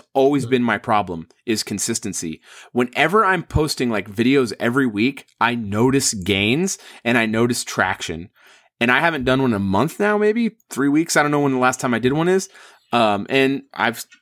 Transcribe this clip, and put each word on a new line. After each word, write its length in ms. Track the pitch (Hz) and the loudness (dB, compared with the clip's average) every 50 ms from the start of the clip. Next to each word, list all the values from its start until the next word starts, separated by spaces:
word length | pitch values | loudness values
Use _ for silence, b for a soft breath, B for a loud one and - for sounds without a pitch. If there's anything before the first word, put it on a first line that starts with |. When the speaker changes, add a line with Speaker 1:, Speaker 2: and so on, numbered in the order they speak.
| - _ _ | -12 _ _
Speaker 1:
always 300 | 135 135 139 147 143 120 | 2 4 4 4 2 0
Speaker 2:
Mm-hmm. 80 | 113 | 0
Speaker 1:
been 120 | 131 123 123 | 0 0 2
my 140 | 117 107 101 | 0 -2 -2
problem, 500 | - - 110 104 101 90 90 82 80 - _ _ _ | 0 0 0 0 0 -2 -6 -10 -10 -14 _ _ _
is 180 | - 110 104 - | -4 -2 -2 -2
consistency. 760 | - 110 98 - - 113 - - 107 92 - - 85 78 - B B B B B B | -6 -6 -6 -4 -4 -4 -6 -6 -6 -8 -8 -8 -8 -10 -12 B B B B B B
Whenever 540 | - 120 123 123 - 123 143 160 180 214 220 | -2 -2 -2 0 0 0 0 2 2 2 2
I'm 180 | 190 185 175 - | 2 0 0 -2
posting, 460 | - - 147 156 147 - - 135 120 | -2 0 0 0 0 -2 -2 -2 -2
like, 200 | 113 101 95 107 | -2 -2 -4 -6
videos 440 | 98 104 113 123 139 143 127 107 - - | -4 0 2 4 4 4 2 0 -2 -4
every 300 | - 117 120 139 135 123 | -4 -2 0 0 0 0
week, 380 | 104 101 110 131 135 - - _ _ _ | 0 0 0 0 -2 -4 -12 _ _ _
I 140 | 110 117 120 | 0 0 0
notice 580 | 120 113 101 101 107 117 131 131 139 135 - - | -2 -6 -4 0 2 2 2 2 2 0 -2 -4
gains 640 | 104 90 92 101 95 101 107 123 151 185 196 - B B B B B B | -4 -2 -2 0 0 2 0 0 0 -2 -4 -6 B B B B B B
and 140 | 117 120 123 | 0 0 0
I 80 | 113 | 0
notice 400 | 110 107 113 117 123 123 - - | 0 0 0 0 0 0 -4 -6
traction. 640 | - - - 101 92 98 - - - 85 80 87 104 b b b b b b b b _ _ | -6 -4 -2 -2 -2 -2 -4 -6 -8 -10 -10 -12 -16 b b b b b b b b _ _
And 100 | 120 120 | 2 2
I 80 | 127 135 | 2 4
haven't 240 | 156 170 165 147 123 | 2 0 0 0 0
done 180 | 131 127 135 | 0 2 2
one 100 | 135 127 | 2 2
in 40 | 113 | 0
a 40 | 98 | 0
month 420 | 98 98 95 98 127 160 - - | 0 0 2 0 0 0 -2 -2
now, 160 | 202 208 208 208 | -2 0 0 2
maybe 400 | 208 214 214 233 233 220 - _ _ _ | 2 0 0 0 -2 -2 -4 _ _ _
three 200 | - - 135 143 | -4 -2 0 2
weeks. 260 | 143 156 170 170 - | 2 2 0 0 0
I 60 | 165 | 0
don't 100 | 147 147 | 2 2
know 80 | 147 147 | 2 2
when 140 | 143 139 131 | 2 0 2
the 60 | 127 | 2
last 200 | 127 127 123 - | 2 0 0 0
time 140 | - 131 120 | -2 -2 -2
I 60 | 113 | 0
did 120 | 113 127 | 0 0
one 160 | 139 156 165 175 | 0 2 2 2
is. 220 | 185 190 185 b b b b b b b b _ | 0 0 -2 b b b b b b b b _
Um, 340 | - 120 117 107 104 101 101 - | 0 2 2 2 2 0 -2 -2
and 340 | - 135 135 135 139 135 - _ - | 0 2 2 2 0 -2 -6 _ -4
I've, 320 | - 101 117 117 - - - - _ | -2 -2 -2 -2 -4 -10 -16 -20 _